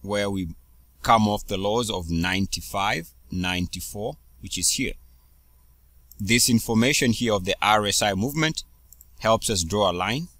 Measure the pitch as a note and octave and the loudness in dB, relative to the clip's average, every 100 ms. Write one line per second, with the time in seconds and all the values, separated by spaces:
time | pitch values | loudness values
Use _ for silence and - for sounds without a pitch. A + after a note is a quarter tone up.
0 | G2 G2+ G2+ G2 F2 E2 _ - _ _ | -4 -2 -2 -2 -4 -8 _ -20 _ _
1 | - A#2 G#2+ G#2 - G2 G2+ A2+ A2+ F#2 | 4 6 6 0 -4 -4 0 0 -2 -4
2 | E2 E2 F2 F#2 G2 - - G2+ G2 C3+ | -4 -2 0 0 -2 -4 -6 -4 -2 -4
3 | E3 - - F2+ F2+ F2+ F2 F#2 - G#2 | -6 -20 -12 -6 -2 -2 -4 -8 -12 -8
4 | A2 D3 - - F#2+ - - - C3 - | -8 -10 -20 -18 -10 -4 -2 -2 -4 -8
5 | - _ _ _ _ _ _ _ _ - | -18 _ _ _ _ _ _ _ _ -20
6 | _ - G2 A#2 - A#2 - A2 A#2+ C3+ | _ -8 0 2 4 2 2 2 2 2
7 | B2+ A2 A#2+ G#2 F#2 F#2 G2+ G#2+ G#2 - | 0 0 0 0 0 0 4 4 4 0
8 | G#2+ F#2+ A#2 D3 D#3 D#3 - _ _ - | 0 0 -2 0 -2 -2 -12 _ _ -20
9 | - - A2 A2+ - G2+ E2 G2+ G2 F2 | -20 -4 2 2 2 -2 0 2 2 2
10 | F#2 B2+ E3+ - | -2 -4 -6 -16